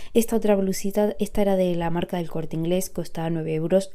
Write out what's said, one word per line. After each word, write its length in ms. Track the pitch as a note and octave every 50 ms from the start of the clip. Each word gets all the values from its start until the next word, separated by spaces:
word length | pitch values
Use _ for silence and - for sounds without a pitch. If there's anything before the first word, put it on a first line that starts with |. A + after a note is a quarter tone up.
| - -
Esta 240 | - A#3 A3 - A3+
otra 180 | A3 G#3+ G#3+ G3+
blusita, 640 | G3 G3 F#3+ F#3 - - G3 - G#3 G#3 G#3 - -
esta 220 | G3+ - - G#3+
era 160 | G3+ G3 G3
de 180 | F#3 F#3 F3+ E3+
la 120 | E3+ E3+ E3+
marca 300 | F3 F3 F3 - F#3 F#3+
del 120 | G3+ -
Corte 260 | - D#3+ D#3+ - -
Inglés, 340 | D#3+ E3 E3+ F3+ F#3 F#3+ -
costaba 400 | - F3 F3 - - E3+ E3 E3
nueve 240 | E3+ D#3+ D#3 D#3+ D#3+
euros, 400 | D#3 E3 E3 F#3 G3 G3 -